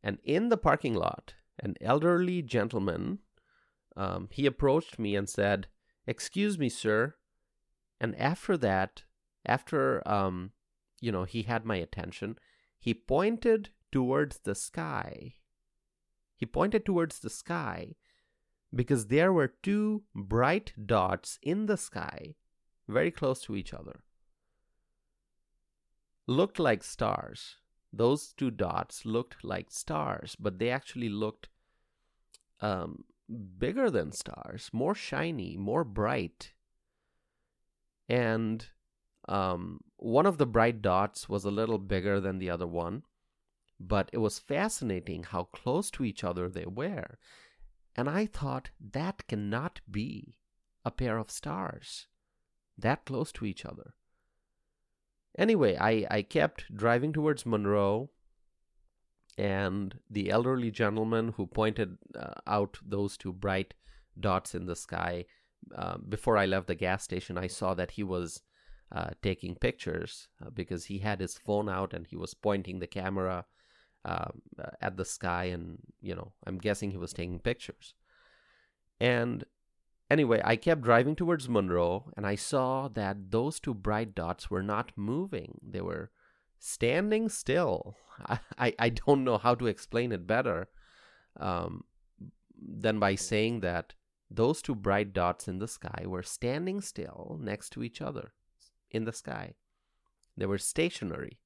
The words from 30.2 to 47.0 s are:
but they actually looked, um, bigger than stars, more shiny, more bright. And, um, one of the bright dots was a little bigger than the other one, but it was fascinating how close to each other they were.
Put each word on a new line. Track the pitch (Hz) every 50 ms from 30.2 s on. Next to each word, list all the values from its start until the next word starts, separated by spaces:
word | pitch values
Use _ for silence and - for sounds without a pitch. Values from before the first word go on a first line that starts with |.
| - - - -
but | 104 104 92 92
they | 113 120
actually | 123 139 - - - - 117 110
looked, | 101 104 107 107 - _ - - _ _ _ _ _ _ _ _ _ _ _ _ _ _ _ _ - - _ _ _ _
um, | 104 107 98 92 85 82 80 - - _ _ _ _ - 113 120 101 92 90 92
bigger | 120 131 190 262 269 220
than | 147 101 80 76
stars, | - - - - - - - - - 110 - -
more | - 113 131 165 208
shiny, | 208 - - - 139 151 170 165 127 92 90 -
more | 95 98 104 117 160 165
bright. | 117 98 107 104 110 131 117 90 - _ _ - - _ _ _ _ _ _ _ _ _ _ _ _ _ _ _ _ _ _ _ _ _ _ _ _ _ _ _ _ _ _ _ -
And, | 117 123 120 113 113 113 113 107 110 110 - - - _ _ _ _ _ _ _ _ _ - -
um, | 90 101 95 92 90 87 90 87 85 - - _ _
one | - - 113 113 139 165
of | 202 180 143
the | 143
bright | 123 110 117 113 120 117 110
dots | 104 98 90 95 101 104 - - - -
was | 101 101 95
a | 101
little | 101 104 113 110 113 101
bigger | 98 98 104 95 90 101 98 98
than | 92 98 95 92
the | 92 90
other | 87 85 90
one, | 85 85 85 85 87 95 135 - _ _ _ _ _ _ _ _ _ _ _ _ _ _ _
but | 92 90 107 101 92 -
it | - 120
was | 110 104 - -
fascinating | - - 143 156 196 220 - - 139 113 95 90 80 - 85 82
how | 87 - 95 87 90
close | - - - - 123 131 175 208 -
to | - - 135
each | 110 98 - -
other | 90 87 90 90 90
they | 92 87 85
were. | 87 95 113 143 185 202 143